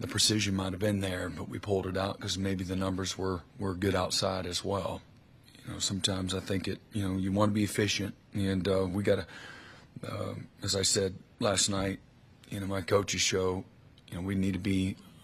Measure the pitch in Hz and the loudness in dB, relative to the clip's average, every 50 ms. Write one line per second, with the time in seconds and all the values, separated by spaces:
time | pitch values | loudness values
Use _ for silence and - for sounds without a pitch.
0 | - - - - - - 110 110 101 101 95 95 95 95 95 92 104 107 104 98 | -8 -4 0 2 4 4 4 4 2 2 0 0 0 -2 -2 0 0 2 2 2
1 | 95 95 90 90 90 90 82 - 101 - - - - 107 101 95 90 95 90 92 | 0 -2 -2 -2 -4 -6 -6 -6 -8 -8 -8 -6 -2 0 0 2 2 0 0 0
2 | 95 101 98 - - 95 92 92 95 98 98 92 95 87 95 95 95 95 92 90 | 0 -2 -2 -4 -4 -4 -2 -2 0 0 0 -2 -2 -2 -2 0 0 0 0 -2
3 | 95 92 - - 95 95 92 87 - - - - 98 98 92 87 98 98 90 92 | -2 -4 -4 -2 -2 -2 -2 -4 -6 -10 -10 -6 -4 -4 -2 0 2 2 4 2
4 | 92 90 - - 104 95 95 92 90 90 87 - - 95 98 98 - - 87 - | 2 0 0 2 2 2 0 0 -2 -4 -4 -4 -2 -2 0 0 -2 -2 -6 -8
5 | - - - - - - - - - - - - - - - - - - 104 92 | -12 -16 -20 -20 -20 -20 -20 -20 -20 -20 -20 -18 -14 -12 -8 -4 -4 -2 -2 0
6 | - - 98 92 92 90 95 92 - - 101 92 87 95 - - - - - 107 | 0 0 0 0 -2 -2 -2 -4 -2 -2 -2 -2 -2 -2 -6 -8 -8 -8 -4 -2
7 | 98 95 92 95 92 98 95 101 107 104 104 107 104 98 - - 107 98 - - | -2 0 0 0 0 2 4 4 4 4 4 4 2 2 2 2 2 2 2 0
8 | 98 - - - - - - 107 98 95 95 95 87 98 95 95 95 90 87 104 | -2 -4 -6 -10 -14 -6 -2 0 2 2 2 2 2 4 4 4 2 2 0 2
9 | 101 104 98 98 92 - - - - - - - - - - - - - - - | 4 4 4 2 0 -4 -10 -16 -16 -16 -16 -18 -18 -20 -20 -20 -20 -20 -16 -12
10 | - - - 101 104 104 104 107 - - - - - 98 92 98 95 - - 104 | -10 -8 -6 -6 -6 -6 -6 -8 -10 -14 -12 -6 -4 -2 0 0 2 2 2 2
11 | 98 92 95 - - - - - 117 107 98 92 - - 98 98 95 98 95 - | 2 0 -2 -6 -14 -14 -6 -2 0 2 2 2 2 2 2 0 0 -2 -2 -4
12 | - - - - - - - - - - - 101 98 95 98 98 92 - 107 101 | -8 -16 -20 -20 -20 -20 -20 -20 -14 -8 -8 -6 -4 -2 -2 -2 0 2 4 4
13 | 95 - - 90 - - - 92 92 92 92 95 95 - - - - - - - | 4 2 0 0 2 2 2 2 2 2 0 0 -4 -8 -14 -20 -20 -20 -20 -20
14 | - - - 87 92 98 101 95 92 98 95 92 92 101 98 95 95 95 104 - | -16 -10 -8 -6 -2 0 0 2 2 2 0 0 0 0 2 2 2 0 -2 -4
15 | - - - - | -10 -20 -20 -12